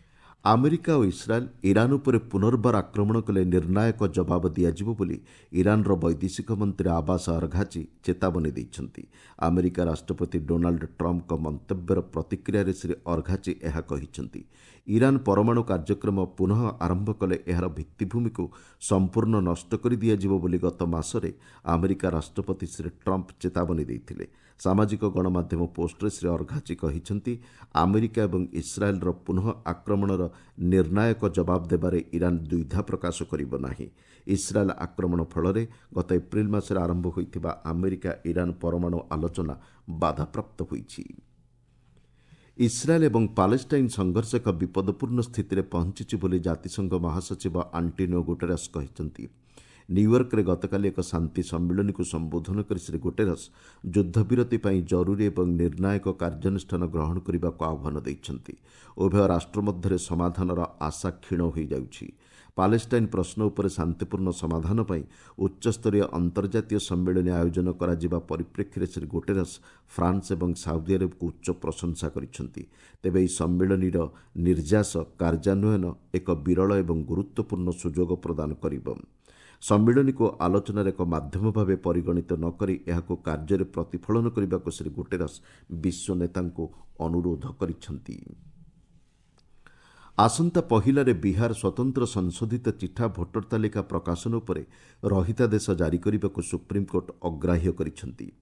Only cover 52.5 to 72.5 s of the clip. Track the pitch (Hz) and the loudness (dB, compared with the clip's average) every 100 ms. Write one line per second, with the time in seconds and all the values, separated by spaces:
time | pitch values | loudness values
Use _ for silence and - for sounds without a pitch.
52.5 | 101 104 92 - 80 87 - 104 76 - | -4 -4 -6 -4 -6 -4 0 0 -2 -8
53.5 | _ - - - 92 87 104 107 123 120 | _ -20 -14 0 2 4 2 4 2 2
54.5 | 113 104 95 85 90 90 101 104 90 90 | 0 2 0 2 0 2 2 0 2 2
55.5 | 85 85 73 98 101 95 92 85 78 92 | 2 0 0 0 0 -2 -2 -4 -2 -2
56.5 | 98 - 90 87 82 78 90 - 85 82 | -2 -2 -4 -2 -2 -2 -2 -2 -2 -2
57.5 | 80 80 76 73 73 - 69 - 65 - | -2 -4 -4 -4 -6 -6 -8 -10 -12 -12
58.5 | - _ - - - 92 101 95 87 - | -18 _ -20 -14 0 4 6 6 4 0
59.5 | 101 101 87 92 90 - 85 87 85 90 | -2 -2 -2 0 0 0 0 0 0 0
60.5 | 87 85 - 78 - 92 87 - 87 85 | 0 -4 -4 -6 -4 -6 -8 -4 -2 0
61.5 | 78 73 67 62 - - - _ - - | -2 -4 -6 -8 -12 -18 -18 _ -20 -8
62.5 | - 95 113 - 120 107 92 87 - 107 | 0 4 2 2 0 2 0 -2 0 0
63.5 | - 98 92 82 85 90 98 92 85 82 | 0 0 0 -2 -2 -4 -2 -2 -2 -2
64.5 | 82 80 113 104 85 - - - - 95 | -2 0 0 0 -4 -6 -16 -18 -2 -2
65.5 | - 117 - 110 101 - 87 87 92 95 | 0 -2 0 2 2 2 0 0 0 -2
66.5 | 110 - 107 - 90 90 92 90 87 85 | -2 -2 -2 -2 -2 0 2 2 2 0
67.5 | 87 90 85 87 85 85 85 82 80 85 | 0 -2 0 -2 0 0 -2 -2 -6 -6
68.5 | - 98 - 85 - 78 82 87 95 87 | -6 -6 -4 -6 -6 -6 -4 -2 -2 -2
69.5 | - - - _ - 85 95 - 87 90 | -8 -20 -20 _ -2 0 0 -2 -2 -2
70.5 | 85 - 80 80 95 92 - 85 - - | -2 -4 -4 0 0 0 -2 -8 -6 -6
71.5 | 90 80 78 87 76 80 - 67 - 64 | -4 -6 -4 -6 -4 -6 -6 -10 -10 -12